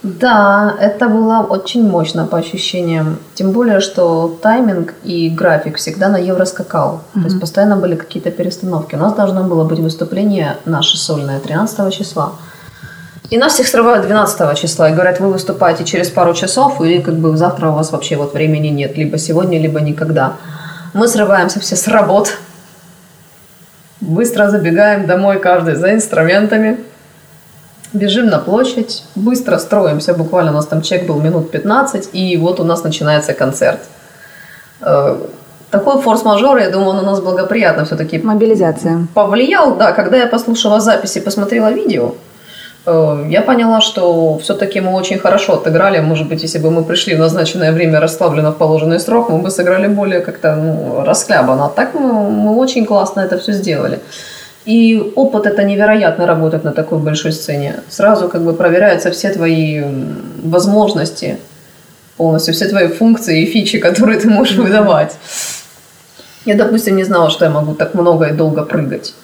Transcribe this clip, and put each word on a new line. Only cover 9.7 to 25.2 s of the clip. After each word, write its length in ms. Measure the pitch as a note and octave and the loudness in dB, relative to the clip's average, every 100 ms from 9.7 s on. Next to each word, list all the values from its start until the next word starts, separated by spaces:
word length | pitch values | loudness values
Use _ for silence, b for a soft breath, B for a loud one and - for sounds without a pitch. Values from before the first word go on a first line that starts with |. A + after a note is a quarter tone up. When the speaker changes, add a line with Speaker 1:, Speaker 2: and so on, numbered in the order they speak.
| D#3+ | 0
Speaker 1:
выступление 800 | D#3+ D#3+ E3 F#3 G#3 F#3+ D3 D3 - | -2 -4 -6 -2 0 0 -2 -6 -4
наше 320 | D#3 C3+ - | -2 0 -2
сольное 420 | - D3+ C#3 C3+ | -4 -4 -4 -6
тринадцатого 520 | - D#3 A3 - G3 | -4 -4 -2 -2 -4
числа. 420 | - - D#3+ C#3+ - B B B B B B B B - | -4 -6 -6 -6 -8 B B B B B B B B -4
И 60 | A3+ | 0
нас 140 | D4 | 2
всех 140 | - B3+ | 2 0
срывают 380 | A3+ A#3 A3+ F#3+ | 2 4 2 2
двенадцатого 480 | G#3+ F#3+ - D#3+ | 2 0 0 0
числа 360 | D3 E3 - D#3 | 0 -4 2 2
и 40 | |
говорят: 260 | D#3+ F3+ F3+ | 4 2 2
«Вы 120 | G3 | 0
выступаете 520 | F#3 - F3+ F3+ E3 | 0 -4 0 0 0
через 260 | E3 F3+ F3 | -2 -2 -2
пару 220 | - F3 E3+ | 0 0 0
часов, 440 | F#3 - G#3+ - | -2 2 0 2
или 200 | E3 F3 | 0 2
как 140 | E3+ D#3+ | 0 0
бы 200 | D#3+ D#3 | 0 2
завтра 320 | F3 - D#3+ | 0 0 -2
у 40 | |
вас 180 | D3+ D#3 | 0 -2
вообще 240 | C3+ - C#3+ | -4 -4 -4
вот 180 | C#3+ D3 | -4 -2
времени 320 | D#3 D3+ D3+ | 0 0 0
нет, 300 | C#3+ C3+ D#3 | -2 -4 -4
либо 200 | D3+ D#3 | -4 -4
сегодня, 420 | - E3 F#3 E3 | -2 0 0 0
либо 200 | D#3 D3+ | 0 0
никогда». 520 | D3+ C#3+ D#3 C#3+ C3 - B B B B B | -2 -2 -2 0 -2 -4 B B B B B
Мы 140 | G3 A#3 | 0 0
срываемся 520 | G#3+ G3 G3 F3+ G3+ | 2 2 2 2 -2
все 160 | - - | -4 -4
с 120 | - | 0
работ, 500 | A3 E3+ G3 G3+ - - - - - - - - - - _ - - - _ - - | 2 4 2 0 -6 -14 -20 -20 -20 -20 -20 -20 -20 -20 _ -20 -20 -20 _ -20 -12
быстро 480 | E3+ E3+ A#3 - G3+ | -4 0 0 0 0
забегаем 580 | G3+ E3 E3+ G#3 G3+ F3+ | 2 0 2 4 2 0
домой 320 | F#3 | 2